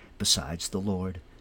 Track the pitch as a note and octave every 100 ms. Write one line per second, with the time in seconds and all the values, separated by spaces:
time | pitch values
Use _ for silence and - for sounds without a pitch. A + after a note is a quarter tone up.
0 | - - G2+ - C3+ E2+ - G2 G2+ F#2
1 | F#2+ F2 - -